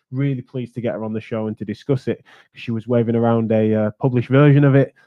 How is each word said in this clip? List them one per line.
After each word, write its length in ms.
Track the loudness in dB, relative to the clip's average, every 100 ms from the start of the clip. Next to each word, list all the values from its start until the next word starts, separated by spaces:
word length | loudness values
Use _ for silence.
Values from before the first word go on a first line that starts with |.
| _
really 320 | -4 -4 -4
pleased 320 | -8 -10 -10 -8
to 60 |
get 120 | -6
her 100 | -6
on 80 | -6
the 80 | -8
show 280 | -8 -6 -6
and 100 | -8
to 80 | -10
discuss 420 | -8 -4 -4 -4
it, 100 | -8
'cause 440 | _ -20 _ -16
she 80 | -8
was 180 | -8 -2
waving 280 | 0 0 0
around 360 | 2 2 0
a, 220 | 0 2
uh, 180 | 0 -2 -2
published 300 | -2 -2 2
version 340 | 4 6 6
of 120 | 6 4
it 180 | 2 -4